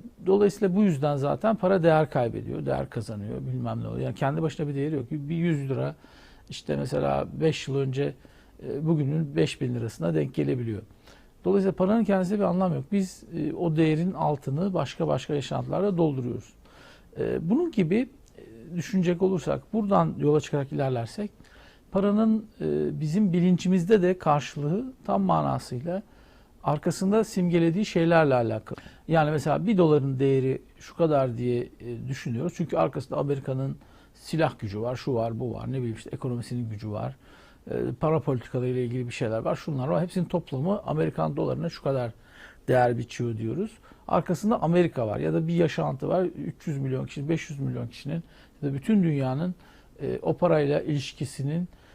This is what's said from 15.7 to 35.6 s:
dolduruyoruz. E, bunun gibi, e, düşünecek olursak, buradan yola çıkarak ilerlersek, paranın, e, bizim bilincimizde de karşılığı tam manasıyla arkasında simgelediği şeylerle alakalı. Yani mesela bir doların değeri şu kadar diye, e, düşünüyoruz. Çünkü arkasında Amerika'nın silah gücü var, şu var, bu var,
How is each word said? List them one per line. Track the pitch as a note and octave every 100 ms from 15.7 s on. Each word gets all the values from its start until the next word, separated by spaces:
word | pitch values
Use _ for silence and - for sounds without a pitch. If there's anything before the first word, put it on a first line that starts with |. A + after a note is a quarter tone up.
| D3 G3+ F3
dolduruyoruz. | D#3+ C3+ B2 A2 - - - - - - - -
E, | - - D#3+
bunun | B3 F4
gibi, | - D#3+ G#3 C4 - - -
e, | - A2+ A2+ E3+
düşünecek | - F#3+ F3 F3
olursak, | F#3+ F#3 D3+ C#3 -
buradan | A3 G#3 F#3+ D#3+ -
yola | C#3+ D3+
çıkarak | - D3 C#3
ilerlersek, | D3 C3+ B2 A2+ - G#3 - - - - - -
paranın, | G3 G3+ G#3 A3+ A3 A3 -
e, | - D3 - D3
bizim | D3+ E3+ G#3
bilincimizde | F3 F3 F3+ F3+ F#3 E3+ A3
de | F3+ F#3
karşılığı | D#3+ D3 - D3+ D3 F#3+ C4 - -
tam | G3
manasıyla | F#3+ D#3+ D3 C3 - B2+ D#3 F#3 - - - - - -
arkasında | - D3 F3 D#3+ F#3+ G#3+
simgelediği | G#3+ - F3+ E3+ E3 E3+ G#3+
şeylerle | F3+ E3 E3 D3+ B2+
alakalı. | A#2 A2 - - - - -
Yani | D#3+ D3+
mesela | D#3 D#3 D3 F3
bir | G3+
doların | E3 D3+ C3+ C3
değeri | C#3 C3+ C3 C3 - -
şu | - -
kadar | E3 C#3+ C3 A#2
diye, | B2 A#2+ A#2+ -
e, | A#2 A#2 A#2+
düşünüyoruz. | C3+ - A#2 E3+ -
Çünkü | F3 -
arkasında | D#3+ C3 - C#3+
Amerika'nın | C#3+ C#3+ C3+ C3 C3+ C#3 - - -
silah | - - D#3 D3+ -
gücü | G#2+ G#2
var, | A#2 B2+
şu | -
var, | A#2+ A#2 A2+
bu | B2
var, | G#2+